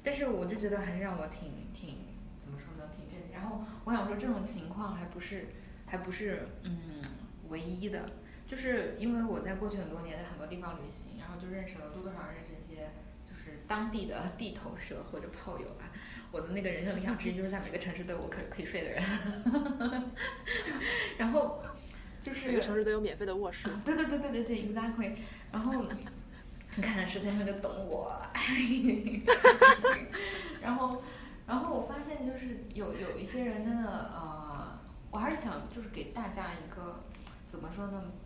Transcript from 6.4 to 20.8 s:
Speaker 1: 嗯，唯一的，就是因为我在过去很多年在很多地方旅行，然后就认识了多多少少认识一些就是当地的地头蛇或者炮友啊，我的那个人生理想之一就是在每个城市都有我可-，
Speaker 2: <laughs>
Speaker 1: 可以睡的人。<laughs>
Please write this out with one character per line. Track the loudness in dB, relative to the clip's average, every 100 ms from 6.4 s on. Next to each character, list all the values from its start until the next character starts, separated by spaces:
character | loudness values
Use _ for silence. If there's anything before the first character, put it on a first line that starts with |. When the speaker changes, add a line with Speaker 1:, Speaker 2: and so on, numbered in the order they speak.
| -4 -8
Speaker 1:
嗯， | -4 -4 -4 -8 -8 -8 -12 -12 -8
唯 | -6
一 | -4 -4 -4
的， | -4 -6 -10 -14 -14 -10
就 | -4
是 | 2 2 0 -2
因 | 0 2
为 |
我 | 2 0
在 | -2 -2
过 | -2
去 | -2
很 | -4
多 | -6
年 | -6 -6
在 | -8
很 | -8
多 | -8
地 | -6
方 | -6 -8
旅 | -10
行， | -10 -10 -10
然 | -10
后 | -8
就 | -6
认 | -6 -6
识 | -8
了 | -10
多 | -8
多 | -8
少 | -8
少 | -8
认 | -10
识 | -10
一 | -12 -12 -10
些 | -10 -10 -14 -14 -14
就 | -12
是 | -12 -12 -4
当 | -2 0
地 | -2 -4
的 | -4 -4 -4
地 | -6
头 | -6 -8 -8
蛇 | -8 -8 -8
或 | -8
者 | -8
炮 | -10 -8 -8
友 | -8 -10
啊， | -10 -12 -12 -12 -8
我 | -6
的 | -2
那 | -2
个 | 0
人 | 0
生 | 0 0
理 |
想 | 0 0
之 | 0
一 | 0
就 |
是 | 0
在 | -2
每 | -2
个 | -4
城 | -4 -4
市 |
都 | -4 -4
有 |
我 | -4
可-， | -6 -6
Speaker 2:
<laughs> |
Speaker 1:
可 | -6
以 | -4
睡 | -2
的 | -2
人。 | 0 2 2 0 2 4 4 4 2 2 0 -2
<laughs> | -4 -4 -4 -2 -2 0 0